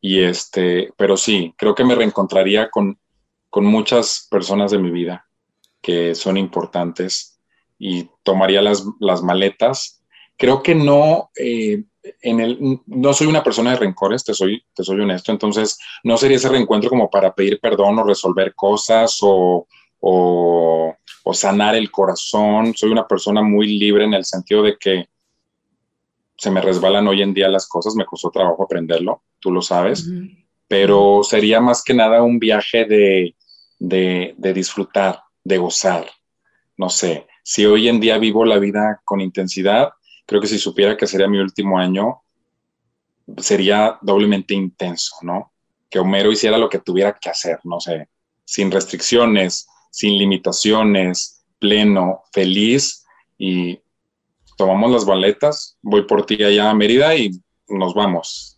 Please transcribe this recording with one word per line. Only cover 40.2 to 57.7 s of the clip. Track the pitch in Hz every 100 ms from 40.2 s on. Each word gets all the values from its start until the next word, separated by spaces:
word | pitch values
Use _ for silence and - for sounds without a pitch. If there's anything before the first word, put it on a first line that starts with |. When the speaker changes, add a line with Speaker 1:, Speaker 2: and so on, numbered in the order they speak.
| -
Speaker 1:
creo | 104
que | 101
si | 104
supiera | 101 - - 107
que | 101
sería | 95 98
mi | 101
último | 98 - 98 92
año, | 92 95 110 127 _ _ _ _ _ _ _ _ _ _ - -
sería | - 101 95 104 107 -
doblemente | 101 98 104 101 92
intenso, | 101 95 _ 90 87 - -
¿no? | 85 90 - _ _ _ _
Que | 95
Homero | 92 98 104
hiciera | 107 113 107
lo | 113
que | 98
tuviera | - 185 143
que | - 180
hacer, | 165 180 -
no | 170 123
sé, | 87 82 73 _ _ _
sin | - - 98
restricciones, | 95 92 - - 120 117 104 92 - - _ _
sin | - 104 101
limitaciones, | 98 95 95 95 107 110 107 101 92 90 - _ _ _
pleno, | 101 107 104 101 90 95 _
feliz, | - 95 95 107 131 - - _ _ _ _
y... | 95 92 87 87 _ _ _ _ _ _ _ _
Tomamos | 95 95 113
las | 123
maletas, | 98 95 98 - 147 151 - _
voy | 107 104 101
por | 104
ti | 104 107
allá | 104 104 104
a |
Mérida | 107 104 123 147 160
y | 107 90 _ _
nos | _